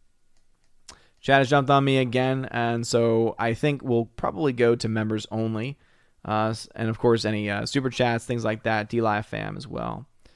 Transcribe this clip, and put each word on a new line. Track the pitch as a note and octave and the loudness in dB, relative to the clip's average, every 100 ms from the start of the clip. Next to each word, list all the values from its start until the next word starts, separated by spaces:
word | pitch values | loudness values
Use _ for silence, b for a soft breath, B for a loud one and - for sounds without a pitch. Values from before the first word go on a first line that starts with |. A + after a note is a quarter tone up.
| _ _ _ _ _ _ _ _ - b b b | _ _ _ _ _ _ _ _ -20 b b b
Chad | - C#3 | 2 4
has | B2+ | 6
jumped | C#3+ C3 | 4 4
on | C#3 | 4
me | C#3 C3+ | 4 2
again, | B2+ B2 C3 C3 C3+ | 2 0 0 -2 -4
and | A#2 A#2 A#2 A#2 | -4 -2 -2 0
so | A#2+ A#2 A2+ A2+ - | 2 4 4 2 0
I | A#2 | -2
think | A2 D3+ C#3+ | 0 -2 -2
we'll | C3 A#2 A#2 | 0 0 -2
probably | - D3 G3+ D3+ | -4 -4 0 0
go | A#2+ A#2 A#2 | 4 4 4
to | C3 | 0
members | A2 G#2+ A2 - | -2 -2 -4 -4
only. | A2 A2+ A2 B2 D3 _ _ _ _ - | -4 -4 -4 -6 -10 _ _ _ _ -4
Uh, | G#2+ A2 | -2 -2
s-, | A2 - - | -4 -10 -6
and | A2+ | -4
of | A2 | 2
course, | A#2+ A2+ A2 | 4 4 2
any, | G#2+ G#2 | -2 -2
uh, | G2+ A#2 | -4 -2
super | C#3+ C3 | -2 -2
chats, | A#2 A#2+ A#2 | 0 0 0
things | - A#2+ A2+ | -4 -4 -2
like | A2 | -2
that. | A2+ A2 G#2+ | -2 -2 -2
D | A#2 | 0
Live | A2+ G#2 - | 0 0 -4
fam | A2 G#2 G#2 | -8 -8 -10
as | - | -10
well. | - - G#1 - _ - | -8 -8 -10 -14 _ -20